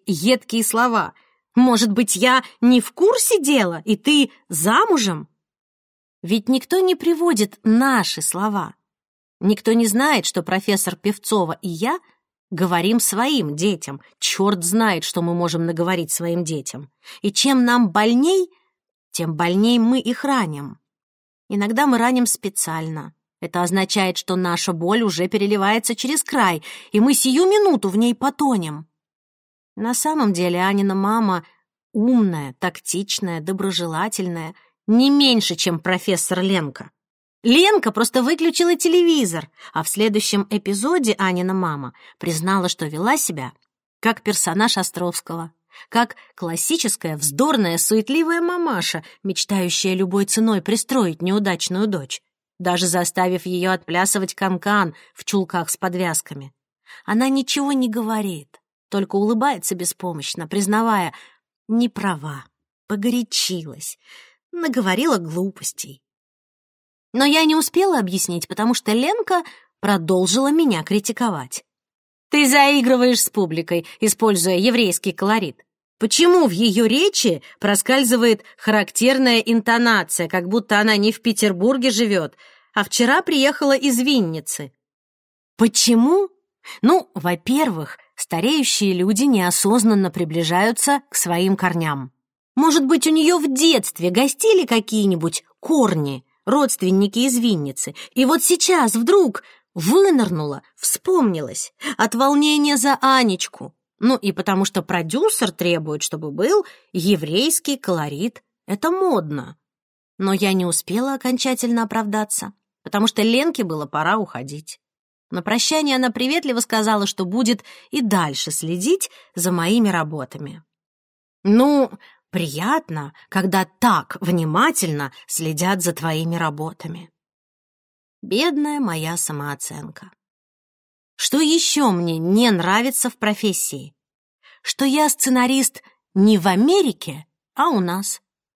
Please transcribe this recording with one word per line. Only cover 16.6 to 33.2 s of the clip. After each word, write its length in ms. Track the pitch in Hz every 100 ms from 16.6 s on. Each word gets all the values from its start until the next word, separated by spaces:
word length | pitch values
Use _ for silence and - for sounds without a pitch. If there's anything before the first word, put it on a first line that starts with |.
| 135 127 127 _ - -
И 100 | 208
чем 320 | 202 277 262
нам 260 | 240 247 220
больней, 600 | 185 220 240 302 381 359 _ _ _ _ _ _
тем 240 | - 165 156
больней 440 | 170 185 220 240
мы 200 | 226 262
их 260 | 226 247 277
раним. 540 | 262 180 143 139 - _ _ _ _ _ _ _
Иногда 380 | 202 202 226 285
мы 120 | 240
раним 280 | 233 254 240
специально. 880 | - 196 - - 160 160 156 151 - _ _
Это 220 | 170 175
означает, 560 | 175 190 190 - 190 175
что 180 | - 185
наша 380 | 180 170 -
боль 300 | 165 170 220
уже 240 | 220 160 185
переливается 680 | 214 202 208 196 226 - 233
через 280 | 254 311
край, 400 | - 262 196 165 - - -
и 80 | 208
мы 140 | 247
сию 320 | 277 262 262 370
минуту 440 | 415 392 277 202
в 80 | 196
ней 180 | 240 233
потонем. 720 | 269 277 285 226 160 151 156 _ _ _ _ _ _ _ _ -
На 180 | 220
самом 400 | 247 302 311 220
деле 260 | 175 180 175
Анина 360 | 190 202 196 190
мама 500 | 196 226 214 180 - _ _ _ _
умная, 640 | 226 226 254 202 165 139 131
тактичная, 840 | 185 - - 175 196 -